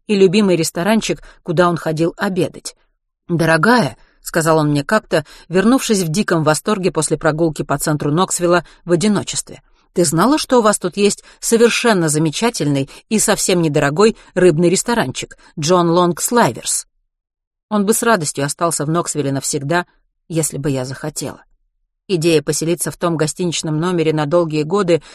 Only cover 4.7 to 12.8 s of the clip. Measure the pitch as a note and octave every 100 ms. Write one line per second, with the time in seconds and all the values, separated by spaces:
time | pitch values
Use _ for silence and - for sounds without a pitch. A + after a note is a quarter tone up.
4.7 | D3 - G#3+ - D#3+ - - - F3+ A3
5.7 | C4 - G3 E3 E3+ - E3 D3+ D3+ G#3
6.7 | G#3 F3+ D#3+ - D#3 D#3+ D3+ E3+ D#3 D3
7.7 | C#3 D#3+ D3 D3 D#3+ F#3 - F3 F3 -
8.7 | - E3+ F3 G#3+ F#3 - - - - _
9.7 | _ _ - C#3+ D#3+ A#3 D#4 - B3 G#3
10.7 | - F3+ G3+ G3+ - - - - A3+ A#3+
11.7 | - A#3+ F#3 D#3+ D3+ D#3+ - A#3 A#3+ D3
12.7 | C#3